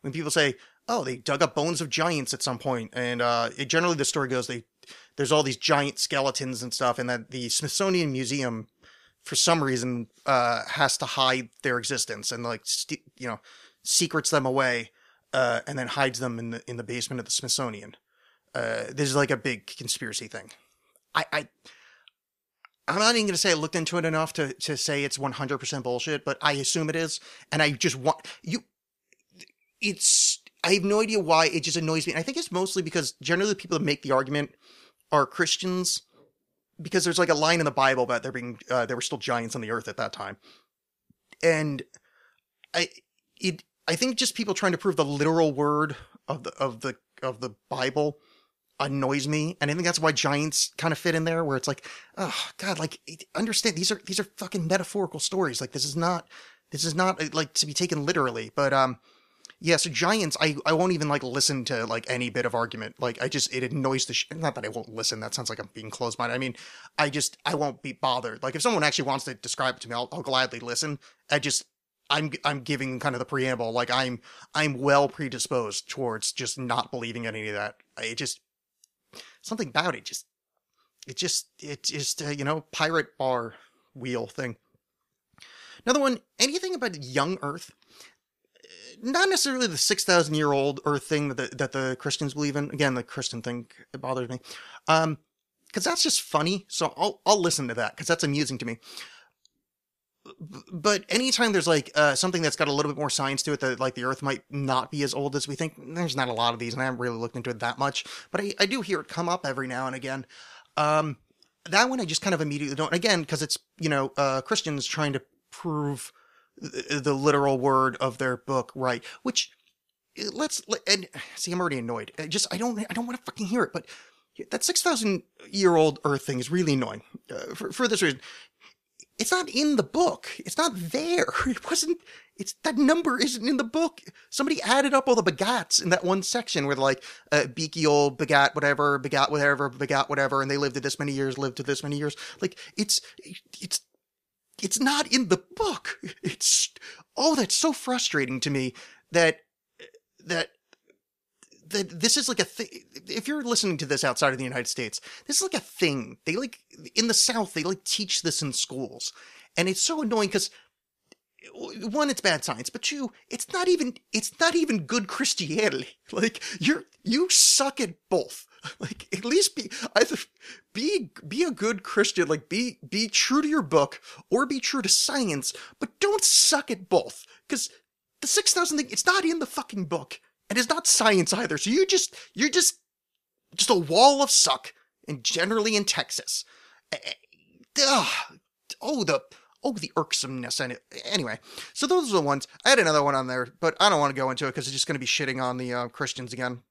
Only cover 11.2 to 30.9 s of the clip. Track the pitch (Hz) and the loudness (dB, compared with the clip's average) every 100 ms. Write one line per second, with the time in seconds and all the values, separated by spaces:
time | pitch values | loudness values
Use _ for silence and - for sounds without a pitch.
11.2 | 131 131 123 _ 139 123 117 131 - 107 | 2 2 -2 _ -2 -2 -2 -4 -4 -4
12.2 | 107 117 117 113 - - - - _ _ | -6 -6 -6 -6 -4 -4 -4 -8 _ _
13.2 | 127 107 - - - _ - - 165 160 | -8 -8 -12 -20 -20 _ -2 0 2 0
14.2 | - 151 131 131 131 120 113 _ _ _ | 2 2 2 2 2 0 -4 _ _ _
15.2 | _ 135 123 117 - 143 123 - 139 117 | _ 0 2 0 -2 -6 -6 0 0 0
16.2 | 127 117 117 117 - 120 110 120 113 131 | -4 -4 -6 -8 -10 -10 -8 -6 -6 -8
17.2 | 117 - 123 - 127 107 95 - _ _ | -4 -4 0 -2 -2 -6 -14 -20 _ _
18.2 | _ _ _ - 117 113 - 135 143 135 | _ _ _ -6 -4 -4 -6 -2 0 2
19.2 | 143 135 - 117 - - 120 - 117 107 | 2 2 -2 -4 -8 -14 -6 -6 -4 -8
20.2 | 110 110 101 - _ _ _ _ _ - | -10 -14 -16 -20 _ _ _ _ _ -4
21.2 | 156 156 - _ - - - _ _ _ | -2 -4 -6 _ -20 -20 -20 _ _ _
22.2 | _ _ _ _ - _ - 165 220 233 | _ _ _ _ -20 _ -6 2 4 4
23.2 | 208 175 196 160 151 180 160 175 165 156 | 2 2 2 2 0 -2 -2 -2 0 0
24.2 | 160 - 143 - - 143 - 143 139 135 | -2 -2 -4 -4 -6 -4 -2 -2 -2 -4
25.2 | 139 123 135 135 135 143 123 123 - 147 | -6 -4 -4 -4 -4 -4 -2 -2 -2 -4
26.2 | - 139 151 143 131 165 156 160 160 - | -4 0 0 0 0 0 -2 -2 -4 -6
27.2 | - - - 151 151 139 160 131 131 - | -12 -20 -6 0 2 2 -2 0 -2 -2
28.2 | - - - 190 - _ _ _ _ _ | -6 -16 -8 -8 -8 _ _ _ _ _
29.2 | _ 185 - _ _ _ 208 180 - - | _ _ -20 _ _ _ -6 0 2 4
30.2 | - - - _ 170 196 190 | 4 2 -6 _ 2 2 4